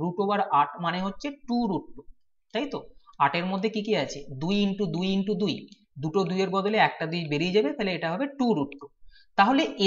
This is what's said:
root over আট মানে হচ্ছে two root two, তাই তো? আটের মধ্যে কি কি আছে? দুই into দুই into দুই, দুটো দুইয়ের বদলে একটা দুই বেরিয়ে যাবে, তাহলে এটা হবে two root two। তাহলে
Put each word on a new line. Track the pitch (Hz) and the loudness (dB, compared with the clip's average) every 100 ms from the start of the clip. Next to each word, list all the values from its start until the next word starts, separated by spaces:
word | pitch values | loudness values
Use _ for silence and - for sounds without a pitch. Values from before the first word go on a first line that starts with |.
root | 170 175 | -4 0
over | 196 202 190 147 | 0 0 2 4
আট | 143 - | 2 0
মানে | 170 180 190 | -4 -2 -4
হচ্ছে | - 285 285 - | -4 -8 -8 -2
two | 240 226 | 0 0
root | 165 - 131 | -2 -4 -16
two, | - - _ _ _ | -18 -20 _ _ _
তাই | 220 277 | -6 -4
তো? | 254 - - - - | -8 -12 -20 -8 0
আটের | 143 170 185 | 2 2 0
মধ্যে | 190 208 | 0 0
কি | 208 202 | 0 0
কি | 165 | 0
আছে? | 135 - - 131 | 0 -6 -10 -6
দুই | 165 202 202 | 0 2 2
into | 196 196 165 | 0 -2 -2
দুই | 190 196 | 0 0
into | 196 185 | 0 0
দুই, | 202 120 - - _ - | -2 -4 -10 -20 _ -8
দুটো | 156 190 170 | -2 0 0
দুইয়ের | 185 190 196 | 0 0 0
বদলে | 196 214 151 | 2 4 4
একটা | - 160 | 2 -4
দুই | 170 156 | -4 -2
বেরিয়ে | 147 175 202 | 0 2 2
যাবে, | 269 294 | 2 0
তাহলে | 196 165 | -4 -2
এটা | 165 | -4
হবে | 180 277 277 | -4 -4 0
two | 240 170 | 2 2
root | 139 - | -2 -8
two। | - _ - - - - | -18 _ -20 -20 -2 2
তাহলে | 202 277 - - | 4 4 2 2